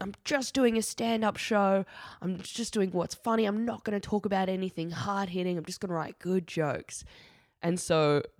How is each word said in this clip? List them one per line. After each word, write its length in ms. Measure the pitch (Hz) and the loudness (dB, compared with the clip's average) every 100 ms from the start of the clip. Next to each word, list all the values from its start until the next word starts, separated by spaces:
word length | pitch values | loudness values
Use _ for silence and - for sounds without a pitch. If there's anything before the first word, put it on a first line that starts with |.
"I'm 140 | 196 - - | -10 -8 -2
just 300 | 285 240 269 | -2 0 4
doing 200 | 247 226 | 4 4
a 60 | |
stand-up 560 | 214 - 233 226 214 202 | 0 -2 0 2 0 0
show. 480 | - 208 196 196 190 - - - | 2 4 6 4 0 -10 -18 -8
I'm 200 | 175 180 | -6 -6
just 320 | - - 226 | -8 -6 -2
doing 160 | 214 190 | 0 2
what's 240 | 175 165 | 0 -2
funny. 320 | - 233 226 208 | -4 0 2 2
I'm 180 | 208 | 0
not 200 | 233 220 | -2 -4
gonna 160 | - 202 | -4 -4
talk 260 | - 208 202 | -2 -2 0
about 240 | 196 190 | 0 0
anything 400 | 185 185 175 165 | 0 -4 -4 -6
hard-hitting. 680 | 156 202 196 196 180 180 175 | -4 -2 -2 -2 -2 -2 -2
I'm 100 | 170 | -6
just 160 | - | -8
gonna 120 | 190 | -4
write 240 | 165 151 - | -4 -6 -8
good 300 | 175 185 165 | -2 0 0
jokes." 580 | 165 147 78 - - - - - _ _ _ 170 | -2 0 -2 -6 -14 -16 -20 -20 _ _ _ -2
And 140 | 175 | -2
so 440 | - 160 151 143 - | 2 4 6 4 0